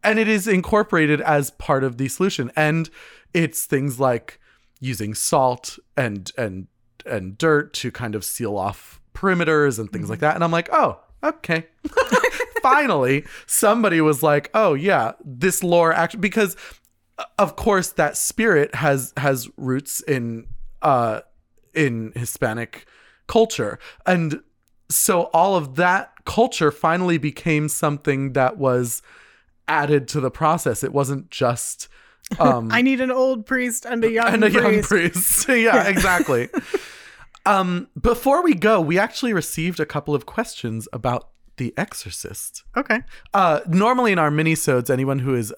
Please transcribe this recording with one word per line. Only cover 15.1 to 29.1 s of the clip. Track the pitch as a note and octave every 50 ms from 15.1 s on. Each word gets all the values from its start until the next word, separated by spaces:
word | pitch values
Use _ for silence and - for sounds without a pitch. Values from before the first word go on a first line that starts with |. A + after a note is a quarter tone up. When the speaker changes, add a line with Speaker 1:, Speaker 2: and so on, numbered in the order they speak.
| - - -
Speaker 1:
this | D3 B2+ B2 D#3+ F#3+ F3 - F#3
lore | F3 F3 F3 E3+ E3
actually," | D#3+ E3+ E3 E3+ - A3
because, | F3 G3+ - A3 G#3 F#3+ - - - - - - _ _ _ _ _ _ _ -
uh, | - - _ -
of | G3+ G3 -
course, | - - A3+ G3+ F#3 F3 -
that | - - D#3 D3 -
spirit | - - - - - A3+ A3+ F#3 D3 D3 - -
has, | A#2 D3+ D3 C#3 C3+ B2+ - -
has | - C3+ C#3+ C#3 B2+ A#2 - -
roots | - C#3 B2+ B2+ C#3 C#3 - - -
in, | - - C#3+ B2+ A#2 A#2 A#2 A2+ A2+ - - - - - - -
uh, | - D3+ C3+ A#2+ A#2 A2+ G#2+ G#2+ - _ _ _ _ _ _ _ _ _ _
in | D#3+ D3+ C3+ A#2 A2+ A2 A2 -
Hispanic | A#2+ A#2+ - - - C#3+ A#2 A2 A#2 A#2 - - - - _ _ _ _ _ _ _ _
culture. | - - A#3 A3+ A3+ - - A2+ G#2 - - - - - - _
And | - F#3 F3 E3 D3+ C#3+ - - _ _ _ _ _ _ _ _ -
so | - - - - F#3+ F3 E3+ - -
all | E3 F3 G3 G3
of | F3 D3+ C3+ C3
that | D3+ F3 F3+ F3+ G3 - - _ - _
culture | - - G#3+ A#3 - - - E3 D3
finally | - - - D#3+ E3 F3+ F#3 F3+ E3+ D#3
became | C3 D3+ - - - F3 D#3 D3+ D3+ D3
something | - - - D3+ C#3+ C#3+ - D3+ C#3 C3+ C#3 C#3 B2+
that | C#3 B2+ B2+ A3 F#3
was | C#3 C3 B2 B2 B2 A#2+ - - - -